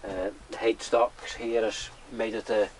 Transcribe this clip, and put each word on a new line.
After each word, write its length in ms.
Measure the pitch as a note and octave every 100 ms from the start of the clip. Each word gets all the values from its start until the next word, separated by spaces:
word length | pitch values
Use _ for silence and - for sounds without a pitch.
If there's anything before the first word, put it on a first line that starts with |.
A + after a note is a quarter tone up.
Uh, 260 | - F#2 F#2+ G#2 -
the 60 | -
headstocks 760 | A#2 A2 - A#2 A#2+ - - -
here 260 | A#2 A#2
is 260 | A2 - - - -
made 220 | A#2+ A2+
of 100 | G#2+ -
the 220 | - -